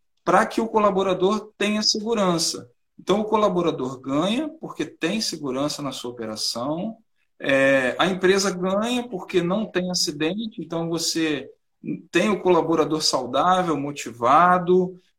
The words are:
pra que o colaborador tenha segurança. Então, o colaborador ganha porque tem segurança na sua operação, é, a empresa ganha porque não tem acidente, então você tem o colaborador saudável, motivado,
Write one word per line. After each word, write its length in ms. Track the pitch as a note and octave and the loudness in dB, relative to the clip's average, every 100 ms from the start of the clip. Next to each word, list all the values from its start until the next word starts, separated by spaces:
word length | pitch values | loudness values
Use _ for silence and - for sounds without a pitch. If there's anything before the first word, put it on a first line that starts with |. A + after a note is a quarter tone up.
| _ _ | _ _
pra 220 | - F#3 A3 | 2 4 4
que 160 | - | 0
o 60 | A3 | 0
colaborador 840 | A3 G#3 F#3 F#3+ F#3 F#3 G#3+ - - | 2 2 2 0 2 2 0 -4 -4
tenha 240 | G3+ G#3+ | -2 0
segurança. 880 | G#3+ A3 G#3 A3+ F#3+ E3 - - - _ _ - | 0 -2 -2 0 2 2 -2 -6 -12 _ _ -14
Então, 220 | - G#3 | 0 0
o 40 | G#3+ | 2
colaborador 760 | G#3+ G#3 F3+ E3+ C#3 B2+ B2+ | 2 2 2 0 -2 -6 -6
ganha 480 | C3+ C#3 F#3 A#3+ D#4 | -4 -2 0 -2 -4
porque 380 | - - - - | -8 -14 -8 -10
tem 340 | - E3 G#3+ | -4 -4 -2
segurança 640 | - E3 C#3+ B2+ D3 - | -4 -6 -6 -4 -4 -4
na 100 | C#3+ | -8
sua 200 | C3 B2 | -8 -10
operação, 840 | A#2+ A2 A2 - A#2 C3 D#3+ A3 - _ _ _ _ | -10 -10 -6 -6 -4 -4 -4 -6 -8 _ _ _ _
é, 560 | - C3+ C3+ C#3 B2+ A#2 | 0 2 4 4 2 0
a 80 | E3+ | 0
empresa 460 | F#3 F#3 G3 G3 | 2 2 2 0
ganha 560 | F3+ F#3 G3 A#3 B3 A#3 | -2 -2 -2 -2 -4 -4
porque 320 | F3+ - F#3 | -10 -4 -2
não 240 | F3 G3+ A3 | 0 -2 -2
tem 240 | F3+ F3+ | -2 -2
acidente, 720 | F3+ - D3 D#3 G3+ A3+ - | -2 -4 -2 -4 -4 -8 -10
então 280 | D#3+ E3 E3 | -8 -4 -4
você 600 | E3 D#3+ E3+ D#3+ C#3+ - - _ _ - - - | -2 -2 -2 0 -2 -6 -18 _ _ -10 -10 -2
tem 180 | E3+ G#3+ | 0 2
o 100 | G3 | 2
colaborador 640 | F#3 E3+ D3+ D#3+ D3 D#3 | 4 4 4 2 2 0
saudável, 760 | - C#3 B2 C3+ E3+ F#3 E3+ C#3+ | 0 -2 -2 0 2 2 2 -2
motivado, 1200 | C#3 C#3+ B2 A2+ A#2+ D3 F3+ F3+ F3 F#3 F3+ - _ | -4 -8 -12 -2 4 6 6 4 4 4 2 -4 _